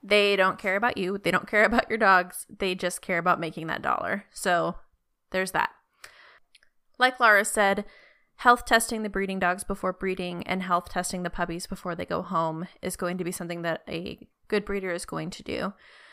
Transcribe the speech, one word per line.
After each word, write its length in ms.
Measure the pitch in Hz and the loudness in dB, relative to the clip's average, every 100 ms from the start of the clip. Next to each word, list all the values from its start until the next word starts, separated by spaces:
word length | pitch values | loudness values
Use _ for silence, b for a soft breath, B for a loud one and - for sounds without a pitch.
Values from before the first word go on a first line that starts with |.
They 320 | 196 208 202 196 | 2 4 6 4
don't 220 | 190 202 | 4 2
care 180 | 202 196 | -2 0
about 200 | 226 - | 0 0
you. 220 | 185 196 | -4 -2
They 120 | 165 | 0
don't 160 | 185 - | 0 2
care 160 | 208 | 4
about 260 | 208 226 - | 4 4 0
your 80 | 220 | 2
dogs. 480 | 202 185 185 - - | 6 6 4 -6 -16
They 260 | 208 190 | -4 -4
just 280 | 185 180 - | -2 -4 -4
care 160 | - 175 | -4 0
about 220 | 175 156 | 2 0
making 260 | 165 160 160 | -2 -6 -6
that 160 | - | -4
dollar. 420 | - - 90 202 - | -2 -2 -2 -6 -8
So 440 | - 190 175 165 - - _ _ _ _ | -6 0 2 0 -4 -12 _ _ _ _
there's 200 | 185 190 | -4 -2
that. 200 | 160 - - _ b b b b b _ - _ _ _ - | 0 -2 -4 _ b b b b b _ -20 _ _ _ 0
Like 220 | 254 254 | 0 4
Laura 240 | 233 202 | 6 6
said, 400 | 220 220 196 196 b b b b b - | 4 4 4 2 b b b b b 2
health 280 | 247 247 | 4 4
testing 380 | - 233 - 220 | 4 2 2 -4
the 80 | 214 | -4
breeding 280 | 196 196 190 | -4 -4 0
dogs 260 | 180 190 | 0 0
before 280 | - 196 185 | -4 -4 -4
breeding 500 | 185 190 185 180 175 - | -4 -4 -4 -6 -6 -4
and 160 | 185 | -4
health 260 | 185 175 - | 0 0 0
testing 340 | 180 180 180 | -6 -4 -6
the 60 | 175 | -6
puppies 360 | - 175 170 - | -4 -6 -6 -8
before 280 | 190 180 | -10 -8
they 120 | 170 175 | -8 -4
go 160 | 165 | -6
home 440 | 185 170 165 160 185 - | -2 -2 -2 -4 -10 -10
is 160 | 185 - | -10 -6
going 220 | 175 180 | -4 -4
to 60 | |
be 80 | 175 | -6
something 280 | 190 175 170 | -6 -8 -6
that 200 | 170 160 - | -4 -6 -6
a 400 | 165 185 - - _ - | -10 -10 -14 -18 _ -4
good 160 | 208 | -4
breeder 260 | 208 202 185 | -2 -6 -6
is 140 | 175 | -6
going 240 | - 165 160 | -8 -8 -8
to 120 | - | -10
do. 320 | - - 196 b b b b | -8 -6 -6 b b b b